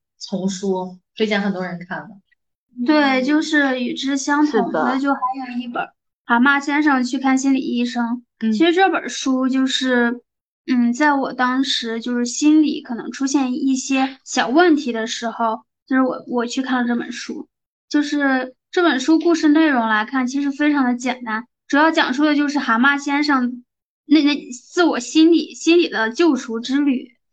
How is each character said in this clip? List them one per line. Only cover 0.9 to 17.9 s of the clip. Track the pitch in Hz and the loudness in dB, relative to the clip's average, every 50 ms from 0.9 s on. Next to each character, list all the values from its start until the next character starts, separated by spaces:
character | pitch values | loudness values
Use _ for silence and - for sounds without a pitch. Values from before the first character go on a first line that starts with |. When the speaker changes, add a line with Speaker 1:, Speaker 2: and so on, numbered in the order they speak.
| - - _ _ _ | -12 -16 _ _ _
Speaker 1:
推 | - 220 | -4 -2
荐 | 208 214 202 | -2 0 -2
很 | 202 202 180 | -2 -2 -4
多 | 185 185 | -4 -6
人 | 175 175 170 175 | -8 -10 -12 -12
看 | - 175 151 | -12 -12 -12
的。 | 151 214 - - _ _ _ _ _ _ _ _ _ _ _ 247 240 | -12 -16 -20 -20 _ _ _ _ _ _ _ _ _ _ _ -4 0
Speaker 2:
对， | 302 302 302 285 269 262 262 254 | 2 2 4 2 2 2 0 2
就 | 277 302 311 | 2 2 0
是 | 320 - 302 294 277 262 254 254 | 2 0 0 2 2 0 0 -2
与 | 247 233 - | -4 -4 -4
之 | 247 262 269 285 | -4 -4 -4 -4
相 | 277 - 294 285 294 302 | -2 -2 0 0 2 2
同 | 294 - 415 - - | 2 2 0 0 0
的， | - - 254 247 | 0 0 0 0
Speaker 3:
是 | 269 | 0
的。 | 262 | 0
Speaker 2:
就 | 277 277 269 | 0 -2 -2
还 | - 254 254 262 269 254 | -2 -2 -4 -6 -8 -10
有 | 247 240 240 | -8 -8 -8
一 | 240 240 | -8 -6
本 | 240 - - - _ _ _ _ _ _ _ | -8 -8 -8 -8 _ _ _ _ _ _ _
《蛤 | - 240 240 | 0 2 4
蟆 | 254 285 285 277 | 4 4 2 2
先 | 285 294 285 294 302 | 0 0 0 0 2
生 | 302 269 254 | 2 2 0
去 | 247 247 277 254 | 0 -2 -4 -2
看 | 269 262 262 | 0 0 0
心 | 262 269 269 269 | 2 2 2 0
理 | 262 | 0
医 | - 240 240 240 240 | 0 -2 -2 -2 -2
生》。 | 240 240 240 240 226 247 240 - _ _ - | -2 -4 -4 -4 -4 -6 -8 -10 _ _ -4
Speaker 1:
嗯。 | 220 220 | -2 0
Speaker 2:
其 | 220 214 330 | 2 4 4
实 | 349 330 | 4 4
这 | 370 381 370 | 4 2 2
本 | 330 - - | 0 -2 -6
书 | 247 - - - 269 262 254 262 | -8 -10 -6 -2 -2 0 0 0
就 | 262 262 262 262 | 0 0 0 0
是， | 262 262 - 262 254 247 240 240 233 240 240 - _ _ _ _ _ _ _ _ | 0 -2 -2 -2 0 2 2 2 0 -2 -4 -10 _ _ _ _ _ _ _ _
嗯， | - 254 240 240 240 | -2 0 2 2 2
在 | 240 262 302 294 285 | 2 2 2 2 2
我 | 277 254 - | 0 -2 -4
当 | 254 254 247 247 254 262 269 | -4 -2 -2 0 0 0 -2
时 | 262 - - 240 226 226 226 | -2 -4 -4 -6 -6 -6 -6
就 | 226 247 247 | -6 -4 -4
是 | 240 240 | -2 -2
心 | 240 240 - 294 302 311 311 | -4 -2 0 2 4 6 6
理 | 302 262 - - | 4 2 0 -6
可 | - - 240 | -8 -10 -10
能 | 214 - - | -10 -8 -10
出 | 240 - 269 | -6 -6 -2
现 | 269 302 285 262 254 247 | 0 0 0 0 -2 -2
一 | - 269 269 262 | -2 0 0 0
些 | 262 - - 269 262 262 262 - - _ | -2 -2 -2 0 0 0 -2 -4 -10 _
小 | - - 262 - 226 | -6 -4 -2 -2 2
问 | 254 330 359 349 302 | 4 4 6 6 4
题 | 294 269 240 | 2 0 -2
的 | 220 226 220 | -4 -4 -6
时 | 240 - - 233 226 | -6 -6 -6 -6 -6
候， | - - 233 220 226 240 _ _ _ _ _ | -4 -2 -2 -2 -2 -4 _ _ _ _ _
就 | - 262 | -2 0
是 | 262 | 0
我， | 262 254 - - - | 2 0 -2 -6 -8
我 | - 247 240 233 | -6 -4 -4 -4
去 | 240 - 269 | -2 -4 -6
看 | 254 254 254 247 | -4 -2 -2 -2
了 | 240 | 0
这 | 240 240 240 | 0 -2 -2
本 | - - 240 | -4 -8 -10
书。 | - - - - - - - _ _ _ _ _ _ _ | -12 -12 -12 -12 -12 -14 -16 _ _ _ _ _ _ _
就 | - | -4